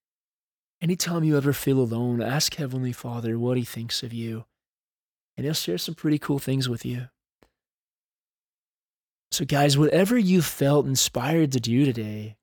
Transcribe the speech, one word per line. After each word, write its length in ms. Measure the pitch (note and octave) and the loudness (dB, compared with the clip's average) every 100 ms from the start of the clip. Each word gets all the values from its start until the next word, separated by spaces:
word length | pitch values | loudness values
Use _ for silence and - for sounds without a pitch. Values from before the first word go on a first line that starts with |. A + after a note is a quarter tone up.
| _ _ _ _ _ _ _ - | _ _ _ _ _ _ _ -6
Anytime 420 | E3+ F#3 E3+ E3+ | -2 -2 -2 0
you 120 | D#3 D3 | 2 4
ever 160 | C#3 | 2
feel 280 | C3+ C#3+ C3+ | 0 2 2
alone, 400 | A#2+ A2+ B2 A#2+ | 2 0 0 0
ask 340 | A2 C#3 - | 0 0 -2
Heavenly 380 | - C#3 C3 B2+ | -4 -6 -4 -6
Father 460 | A#2+ A#2+ A#2 A#2 A#2 | -6 -8 -6 -4 -2
what 180 | A#2+ B2+ | 0 0
he 80 | |
thinks 380 | A#2 A#2 A#2 - | -2 -8 -8 -8
of 100 | A#2 | -6
you, 320 | A#2 A2+ A2 - _ _ _ _ _ _ _ _ - | -8 -8 -8 -12 _ _ _ _ _ _ _ _ -8
and 80 | |
he'll 100 | C3+ | -4
share 240 | D#3+ - F3 | -4 -4 -4
some 160 | - | -6
pretty 240 | D#3+ D#3 D3+ | -4 0 0
cool 220 | - C#3 | 0 -2
things 280 | - C3+ B2+ | 0 -2 -2
with 160 | A#2 | -4
you. 240 | B2 B2 B2+ _ _ _ _ _ _ _ _ _ _ _ _ _ _ _ _ _ _ _ _ _ - | -6 -8 -10 _ _ _ _ _ _ _ _ _ _ _ _ _ _ _ _ _ _ _ _ _ -8
So 120 | - | -6
guys, 340 | C3+ D3 D3 C#3 | 0 2 4 6
whatever 400 | D3+ D#3+ G3 B3 | 4 4 4 4
you 240 | F#3 F#3 | 4 4
felt 440 | C#3 - C#3 D3 C3+ | 2 0 4 4 2
inspired 680 | C3 - B2+ C3+ E3 D3+ | 0 -2 -2 0 2 2
to 80 | B2+ | 0
do 240 | A2+ A#2+ | 0 2
today, 520 | C#3+ A#2 G#2+ G#2+ G#2+ - | 2 0 -6 -8 -10 -14